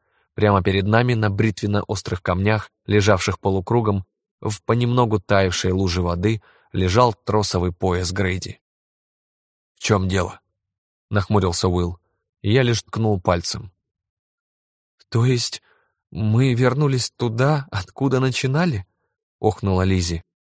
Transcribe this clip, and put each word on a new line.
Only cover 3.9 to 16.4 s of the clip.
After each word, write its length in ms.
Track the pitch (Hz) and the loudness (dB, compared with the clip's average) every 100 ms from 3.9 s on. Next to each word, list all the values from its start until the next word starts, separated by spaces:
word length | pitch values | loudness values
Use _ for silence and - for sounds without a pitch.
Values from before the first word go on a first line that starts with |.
| 98 - _ _ _ | -2 -6 _ _ _
в 220 | 107 - | -8 -6
понемногу 580 | - 120 120 123 117 107 | -2 0 0 2 2 0
таявшей 520 | - 98 95 - 92 | 0 2 2 0 -2
луже 280 | 92 95 90 | 0 0 -2
воды — 400 | 87 87 104 113 - _ _ | -2 0 -2 -2 -8 _ _
лежал 420 | 92 92 110 123 | -2 2 4 2
тросовый 580 | - - 107 98 92 90 | 0 -2 -2 0 -2 -2
пояс 400 | - 92 90 90 | -2 -2 -2 -2
Грейди. 480 | 90 92 92 - - _ _ _ _ _ _ _ _ _ _ _ | -2 -4 -4 -8 -16 _ _ _ _ _ _ _ _ _ _ _
«В 60 | - | -6
чём 280 | - 101 95 | 0 2 2
дело?» — 320 | 95 85 - _ _ _ _ _ _ - | -2 -2 -8 _ _ _ _ _ _ -6
нахмурился 580 | 104 - 104 90 85 92 | -4 0 2 2 0 0
Уилл. 300 | 90 87 87 _ _ _ _ | 0 -2 -6 _ _ _ _
Я 200 | 101 127 | 0 2
лишь 200 | 120 110 | 2 0
ткнул 380 | - - 110 95 | -4 -4 -2 0
пальцем. 520 | 92 87 - - - _ _ _ _ _ _ _ _ _ _ _ _ _ _ | 0 -2 -2 -8 -12 _ _ _ _ _ _ _ _ _ _ _ _ _ _
«То 160 | 117 | 0
есть 380 | 127 120 - - _ _ _ _ _ | 2 0 -2 -10 _ _ _ _ _
мы 440 | - 107 113 | -4 0 2